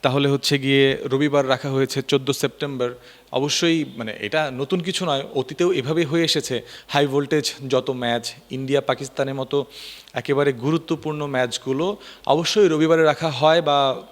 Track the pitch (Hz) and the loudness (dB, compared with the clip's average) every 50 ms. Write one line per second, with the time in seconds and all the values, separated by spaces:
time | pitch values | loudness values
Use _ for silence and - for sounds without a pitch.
0 | - 139 127 139 143 139 139 139 - - 147 143 131 135 139 139 139 135 135 - | 2 2 2 2 2 2 0 0 0 0 -2 0 0 2 4 4 4 4 2 0
1 | - 131 131 135 147 147 139 143 135 131 131 123 - 143 135 135 135 127 - 139 | -4 -2 -2 0 0 2 2 2 2 2 0 -2 -2 -2 0 0 0 0 -2 -6
2 | 131 - - 139 135 135 139 - - 139 - - 147 143 139 127 127 123 120 - | -2 0 0 0 0 0 -4 -2 -2 -4 -4 -4 -8 -8 -4 -4 -4 -4 -4 -10
3 | - - - - - _ - 127 135 147 143 - 175 170 165 165 151 - - 120 | -18 -20 -20 -20 -20 _ -2 -2 0 0 0 0 2 2 2 2 -2 -4 -6 -10
4 | 117 110 107 - 107 104 - 156 156 143 131 123 139 143 - 180 165 185 185 - | -8 -8 -8 -8 -8 -4 -2 -2 -2 -2 -4 -6 -4 -2 -2 -2 -2 -4 -6 -4
5 | 185 170 143 135 139 - - 139 127 - 151 - 175 175 190 170 123 135 156 160 | -2 -2 -2 -2 -4 -4 -4 -4 -4 -4 -2 0 0 0 2 0 -2 -2 0 0
6 | 170 135 147 170 165 156 - 156 139 - 131 117 - - - - - _ - 143 | 0 0 0 0 0 0 0 -2 -2 -4 -6 -6 -6 -8 -20 -20 -16 _ 2 2
7 | 143 143 131 143 143 135 160 151 139 - - - 135 131 131 127 127 - 135 127 | 2 4 2 0 0 2 0 0 0 -2 -6 -8 -6 0 0 0 0 0 -4 -4
8 | 123 120 117 120 113 - - - - _ 139 131 135 131 139 143 131 - 135 - | -2 -2 -2 -2 -4 -6 -14 -14 -16 _ -8 -8 -4 0 0 0 2 0 -2 -4
9 | 143 135 - - 139 135 135 139 131 123 - 143 135 - - - - - - - | -4 -12 -4 -4 -4 -4 -4 -6 -6 -2 -2 -2 -2 -4 -10 -18 -16 -16 -18 -18
10 | - - - - 123 - 143 135 143 143 135 117 117 139 160 165 160 - 165 151 | -20 -12 -10 -10 -2 -2 0 2 2 2 0 0 0 0 0 0 0 -2 -4 -4
11 | - 156 151 147 147 143 139 127 127 123 117 - - 131 131 135 160 185 202 202 | -2 -6 -6 -4 -4 -4 0 0 0 0 -2 -6 -4 -4 -2 -2 0 -2 -4 -6
12 | - - - - - - 135 156 170 160 - 220 208 175 160 151 156 160 165 160 | -10 -20 -20 -14 0 0 2 2 2 2 4 6 6 6 6 4 4 4 6 6
13 | 160 156 147 - 160 160 143 123 143 156 160 170 165 147 143 143 139 135 127 120 | 6 4 4 2 0 -4 -2 4 4 6 6 6 4 2 2 4 2 2 0 -2
14 | 123 - | -8 -16